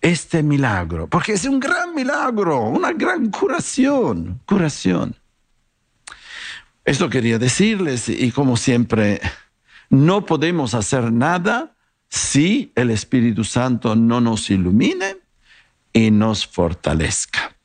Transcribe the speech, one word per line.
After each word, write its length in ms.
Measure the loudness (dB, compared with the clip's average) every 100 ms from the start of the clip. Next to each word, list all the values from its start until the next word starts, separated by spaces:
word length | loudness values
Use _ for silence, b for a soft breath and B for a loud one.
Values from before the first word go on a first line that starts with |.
este 420 | 2 0 -2 0
milagro. 640 | 2 2 2 0 -4 -6 -2
Porque 260 | -2 0
es 120 | -4 0
un 140 | -2
gran 360 | 0 -4 -4 -4
milagro, 680 | -4 -2 -2 0 0 0
una 280 | 0 0 -2
gran 400 | -2 -2 0 -2
curación, 1080 | -2 -2 -2 -6 0 2 2 0 -2 -6 -10 -2
curación. 720 | 0 0 -2 -2 -2 -2 -8 _ _ _ _ _ _ _ _ -20 B B B B B B _
Esto 260 | -2 0 0
quería 280 | 0 2 2
decirles, 720 | 0 2 2 2 -2 -2 -4
y 220 | -2 -2
como 260 | 0 0 2
siempre, 640 | 2 2 2 2 2 0 -4 B B _ b b b
no 360 | 4 6 4 0
podemos 480 | 0 0 0 -2
hacer 400 | -2 -2 -2 0
nada 640 | 0 2 0 0 -2 -4 _ _ _ _
si 640 | -8 -2 2 2 2 -2 -2
el 140 | 0
Espíritu 540 | -2 0 0 2 0
Santo 520 | -2 -2 0 0 0 2
no 240 | 4 4
nos 300 | 2 0 0
ilumine 680 | 0 4 4 2 0 -6 -8 _ _ b b b b _
y 160 | 2 4
nos 360 | 4 2 0 -6
fortalezca. 1120 | -2 -2 0 -2 0 -2 -4 -6 -6 -8 _